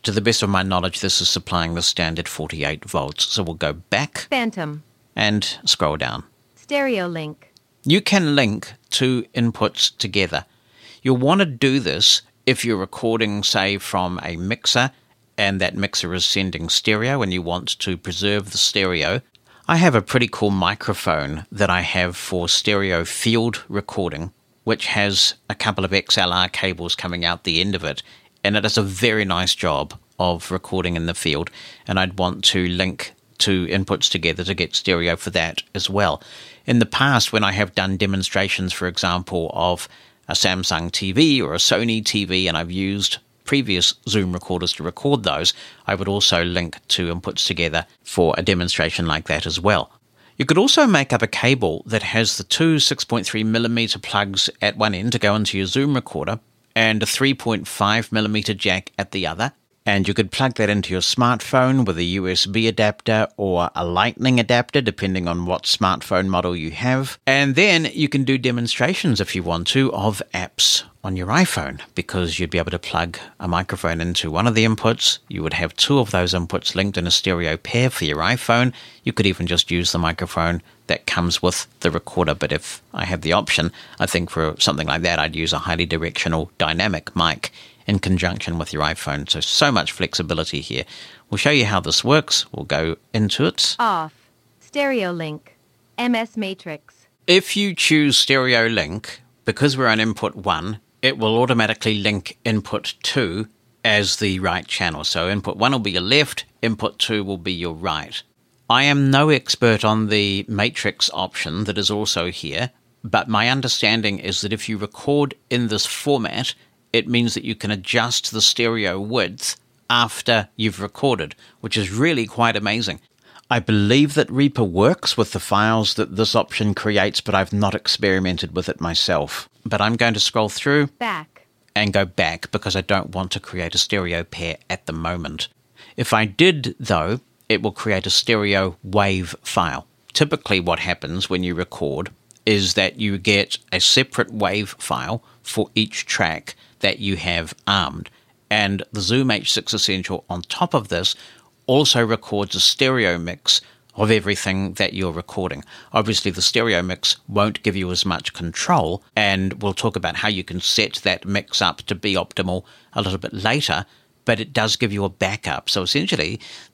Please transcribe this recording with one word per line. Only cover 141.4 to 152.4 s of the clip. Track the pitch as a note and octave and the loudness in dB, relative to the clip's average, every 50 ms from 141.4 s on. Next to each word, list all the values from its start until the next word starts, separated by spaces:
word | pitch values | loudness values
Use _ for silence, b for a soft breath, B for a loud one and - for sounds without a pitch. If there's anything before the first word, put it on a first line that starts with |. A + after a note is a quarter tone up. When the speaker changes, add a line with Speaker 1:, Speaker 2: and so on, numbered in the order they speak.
| F#2 | -2
Speaker 1:
you | F2+ F2 | -2 -2
record | D#2+ F2+ - - - E2 D2 C#2 C#2+ F2+ - - _ _ _ - _ _ | -4 -6 -8 -6 -6 -4 -4 -4 -4 -6 -8 -12 _ _ _ -20 _ _
is | A2 G#2+ G2+ F#2+ F2+ - | 2 4 4 2 2 2
that | - F#2+ F#2 - - | 2 2 0 0 -2
you | G#2+ G#2 G2 G2 | -4 -4 -4 -2
get | F#2+ A2 G#2 G2 G2+ - - - - _ - | 2 2 4 4 2 0 -4 -8 -8 _ -2
a | F#2 | 2
separate | - - - - C3 - - - A#2+ - - | 2 4 4 4 2 0 0 -2 -2 -2 -2
wave | A2 G#2 F#2 F#2+ G#2 G#2+ F#2+ - - | -2 0 0 0 0 -2 -4 -8 -12
file | - - - - B1 D2+ A2 A#2+ b b b b b | -6 -4 -4 -4 -2 -4 -6 -6 b b b b b
for | - - - - - - | -6 -2 -2 -2 0 2
each | A2 A2 - - - - | 0 0 0 -2 -8 -6
track | - - - G2+ D#2+ D#2+ D#2+ - - - b b b b b | -4 0 0 0 0 0 -4 -8 -14 -18 b b b b b
that | - G2 F#2+ - | 0 0 0 0
you | G2+ G2 G2 | -2 -2 -2
have | F2 D#2 F#2 F2 E2+ E2 D#2+ - - _ | -2 -2 -2 -2 -2 -4 -6 -10 -8 _
armed. | - G2+ G2 F2 C#2 - E2 - - b b b b b b _ _ | 0 0 2 0 0 -4 -8 -12 -14 b b b b b b _ _
And | G#2 G#2+ G#2 G2 G2 F#2+ - - | 0 2 2 2 0 -2 -4 -6
the | - G#2+ | -6 -6
Zoom | F#2+ F2+ A2+ C3 C3+ C3 | -2 0 2 2 2 2
H | A2+ G2+ - - - | 0 0 0 0 -2
six | A2+ - - - | -2 -2 -2 -4
Essential | G#2 - - G2 F#2+ F2+ - F#2+ E2 - _ | -2 0 0 0 -2 -2 -4 -6 -8 -6 _
on | F2+ F2+ E2+ | -8 -8 -6
top | - - - F3+ F3 - | -8 -4 -2 -2 0 0
of | C#3+ G#2+ - | -2 -2 0
this | F#2+ E2+ F#2 - - B B B B B B B B _ _ | -4 -2 -2 -2 -4 B B B B B B B B _ _
also | - B2+ C#3 D3+ - - B2+ A#2 | 2 4 4 4 4 4 4 4
records | G#2+ A#2 A2+ - - - G2+ | 2 0 -2 -4 -6 -4 -4